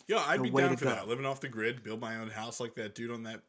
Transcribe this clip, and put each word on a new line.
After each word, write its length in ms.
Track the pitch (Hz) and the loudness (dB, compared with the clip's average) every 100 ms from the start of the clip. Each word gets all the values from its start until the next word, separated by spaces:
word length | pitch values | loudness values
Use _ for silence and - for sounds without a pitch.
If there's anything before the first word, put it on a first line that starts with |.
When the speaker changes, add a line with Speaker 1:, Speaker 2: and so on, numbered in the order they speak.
| - | 0
Speaker 1:
Yo, 120 | 214 | 2
I'd 220 | 147 156 | 4 2
Speaker 2:
the 40 | |
Speaker 1:
be 60 | 127 | 4
Speaker 2:
way 120 | 135 | 6
Speaker 1:
down 100 | 139 | 6
Speaker 2:
to 40 | 123 | 4
Speaker 1:
for 80 | |
Speaker 2:
go. 60 | 127 | 2
Speaker 1:
that. 180 | 117 101 | 0 0
Living 160 | 123 | -2
off 160 | 135 135 | -2 -2
the 80 | 139 | -6
grid, 340 | 110 110 127 | -2 -2 -2
build 180 | 107 110 | -6 -6
my 160 | 117 113 | -6 -6
own 120 | 110 | -6
house 320 | 107 113 - | -6 -6 -4
like 140 | 120 | -6
that 200 | - 107 | -6 -8
dude 160 | 101 117 | -6 -6
on 120 | 117 | -6
that 200 | 113 110 | -8 -12